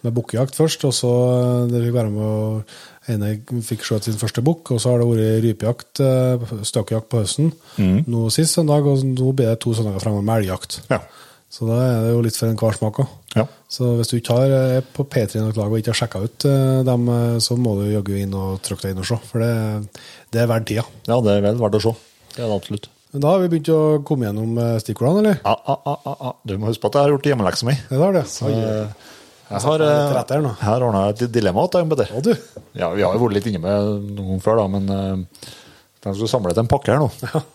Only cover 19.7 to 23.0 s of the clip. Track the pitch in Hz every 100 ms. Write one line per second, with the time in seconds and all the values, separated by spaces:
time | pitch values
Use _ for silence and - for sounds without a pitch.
19.7 | 107 104 - - - _ 117 117 113 110
20.7 | 107 - - - 135 110 101 101 117 110
21.7 | 104 113 113 - _ _ - 117 101 -
22.7 | 104 - _